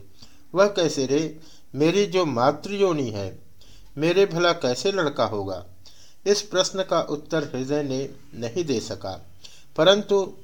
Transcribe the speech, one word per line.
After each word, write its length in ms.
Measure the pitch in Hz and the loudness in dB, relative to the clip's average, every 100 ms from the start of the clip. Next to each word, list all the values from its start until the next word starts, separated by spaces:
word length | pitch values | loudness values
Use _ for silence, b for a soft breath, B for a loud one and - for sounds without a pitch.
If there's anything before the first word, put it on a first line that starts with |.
| - b b b b | -12 b b b b
"वह 120 | 170 202 | 4 4
कैसे 400 | 196 160 143 131 | 4 0 2 2
रे? 340 | 147 160 - B B B | 2 0 -6 B B B
मेरी 320 | 131 160 190 202 | 2 4 4 2
जो 180 | 185 | 2
मातृयोनि 880 | 160 117 131 147 196 202 196 151 123 | 2 4 4 2 -2 2 2 2 -2
है, 280 | 104 98 - - - b b b 139 | -4 -6 -10 -16 -18 b b b 0
मेरे 280 | 160 180 196 | 2 4 4
भला 260 | 165 175 | 4 2
कैसे 400 | 170 127 123 196 | 4 0 0 0
लड़का 320 | 196 147 - | 2 0 2
होगा?" 420 | 113 104 95 92 - - b b b b 190 | 0 0 -4 -8 -10 -16 b b b b 0
इस 160 | 202 | 0
प्रश्न 400 | - 185 185 190 | 2 0 0 -2
का 180 | 190 170 | 0 0
उत्तर 440 | - 151 - 160 | 0 -4 -2 -2
हृदय 380 | 143 127 131 147 | -2 -4 -2 -2
ने 280 | 139 131 135 - - | 0 -2 -4 -10 -14
नहीं 300 | 110 117 185 | -8 -4 -2
दे 160 | 160 117 | 0 -2
सका, 460 | - 101 98 90 - - B B B - | -2 -6 -8 -8 -12 -16 B B B 4
परंतु 560 | 170 208 202 196 185 - | 6 6 4 0 0 -8